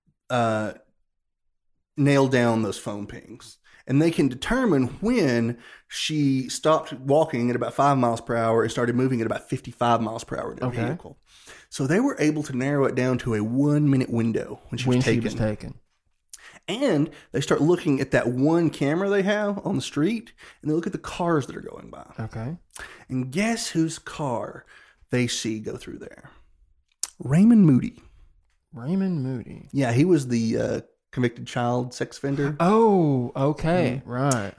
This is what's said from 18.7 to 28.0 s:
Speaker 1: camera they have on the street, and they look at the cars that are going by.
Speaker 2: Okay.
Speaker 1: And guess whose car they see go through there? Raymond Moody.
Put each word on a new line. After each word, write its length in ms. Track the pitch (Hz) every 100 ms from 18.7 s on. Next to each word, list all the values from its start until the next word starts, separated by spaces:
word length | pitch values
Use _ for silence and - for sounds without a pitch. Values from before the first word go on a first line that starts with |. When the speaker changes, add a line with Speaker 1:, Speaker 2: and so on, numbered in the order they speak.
Speaker 1:
camera 380 | - 143 165 196
they 120 | 202
have 340 | 190 208 208 196 -
on 80 |
the 80 | 165
street, 500 | - - 165 226 - - - -
and 80 | 147
they 40 |
look 120 | 156 180
at 60 |
the 60 | 170
cars 480 | - - 175 160 123
that 80 | -
are 40 |
going 300 | - - -
by. 160 | - - -
Speaker 2:
Okay. 360 | 110 113 120 170 _ - - - -
Speaker 1:
And 240 | 131 127
guess 360 | 147 220 226 -
whose 280 | 165 160 160
car 680 | - - 143 117 104 - - - - _ _
they 160 | 123 120
see 320 | - 113 110
go 180 | 107 120
through 220 | - -
there? 320 | - - - - _ _ _ _ _ _ - -
Raymond 480 | 123 151 214 226 170
Moody. 340 | 123 - -